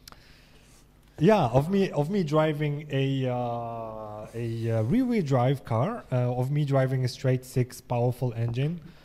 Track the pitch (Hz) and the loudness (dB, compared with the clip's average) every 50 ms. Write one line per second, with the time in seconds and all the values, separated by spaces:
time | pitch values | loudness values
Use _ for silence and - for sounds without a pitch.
0 | - - - - - - - - - - - - - - - - - - _ - | -20 -20 -20 -20 -20 -20 -20 -20 -20 -20 -20 -20 -20 -20 -20 -20 -20 -20 _ -20
1 | - - _ - 147 208 220 202 156 117 117 131 143 170 196 196 196 170 - 147 | -20 -18 _ 2 4 6 6 6 4 2 2 2 2 2 2 2 2 2 0 0
2 | 143 151 202 208 180 143 147 156 156 156 156 147 151 147 147 143 151 147 139 135 | -2 0 0 0 0 2 2 2 4 2 2 0 -2 -2 -2 -4 -6 -4 -2 0
3 | 135 135 135 135 131 127 123 123 123 120 120 117 117 117 117 113 113 110 110 110 | 0 0 0 0 0 0 0 -2 -2 -4 -4 -4 -6 -6 -8 -8 -8 -10 -10 -10
4 | 110 107 104 107 107 - - 117 120 117 117 117 113 113 113 113 110 110 165 247 | -10 -10 -10 -12 -12 -10 -8 -6 -6 -4 -4 -2 -2 0 2 2 2 2 2 2
5 | 269 240 240 220 175 135 139 127 120 131 143 131 - - 117 110 127 190 240 240 | 2 2 0 0 2 2 2 4 4 4 2 0 -2 -2 0 0 0 0 -2 -4
6 | - - 135 123 123 123 123 123 127 131 147 147 151 135 139 135 131 131 135 131 | -6 -2 0 0 0 0 0 -2 -2 0 0 0 0 2 2 2 2 2 0 0
7 | 127 123 - - - 131 127 127 127 - - 127 123 127 - - - - 123 120 | -2 -2 -4 -2 0 0 0 0 -2 -2 -2 0 0 0 -4 -12 -8 -4 -2 0
8 | 120 127 123 - 135 123 110 113 117 117 117 123 135 151 175 170 147 - - - | 0 0 0 -2 -4 -4 -2 -2 -4 -2 -2 -2 -2 -2 -4 -6 -10 -14 -20 -20
9 | - | -20